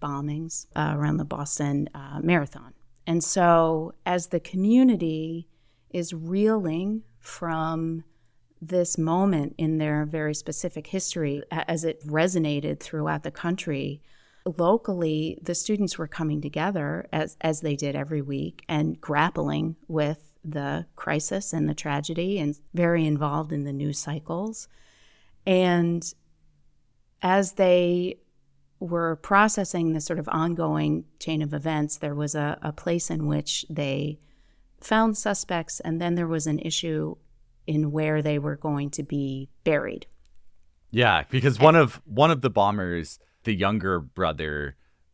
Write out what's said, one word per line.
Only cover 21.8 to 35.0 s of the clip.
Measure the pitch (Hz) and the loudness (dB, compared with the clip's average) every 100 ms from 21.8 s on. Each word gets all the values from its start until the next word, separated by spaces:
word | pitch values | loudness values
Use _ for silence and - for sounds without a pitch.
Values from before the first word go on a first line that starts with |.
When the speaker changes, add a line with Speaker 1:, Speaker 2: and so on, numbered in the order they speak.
| 151 143 147 165 185 202 | -4 -4 -4 -4 -2 -2
Speaker 1:
and | 147 147 - | -2 -4 -6
very | 170 170 170 156 | 0 2 4 2
involved | 147 147 147 156 | 2 0 -2 -2
in | 147 | -4
the | 143 | -4
news | 139 147 147 | -4 -4 -4
cycles. | 147 156 156 165 220 220 - - - _ _ _ _ _ 196 | -6 -8 -6 -6 -6 -10 -16 -20 -20 _ _ _ _ _ 2
And | 185 180 175 170 170 - - _ _ _ _ _ _ _ _ _ _ | 4 6 4 2 0 -4 -12 _ _ _ _ _ _ _ _ _ _
as | 185 196 190 | 2 4 2
they | - 185 180 175 175 180 - _ _ _ _ _ _ | 4 6 6 6 2 -2 -6 _ _ _ _ _ _
were | 175 170 165 160 | -4 0 0 -2
processing | - 196 214 208 185 180 165 | 2 4 4 2 -2 0 0
this | 160 | 0
sort | - 165 | -2 -4
of | 147 | -2
ongoing | 160 165 170 160 156 151 156 - - | 0 0 0 0 0 0 0 -4 -10
chain | 165 156 | -4 -2
of | 147 | -2
events, | 147 156 151 147 - | -4 -2 -2 -2 -4
there | 151 | -6
was | 143 147 | -4 -4
a, | 151 147 - | -2 -4 -4
a | 156 | -8
place | 147 175 170 - | -6 -2 -2 -2
in | 160 151 | -2 0
which | 147 - - - | 0 -2 -6 -6
they | 147 139 139 147 151 _ _ _ _ _ _ | -4 -4 -2 -4 -8 _ _ _ _ _ _
found | - 220 | 0 2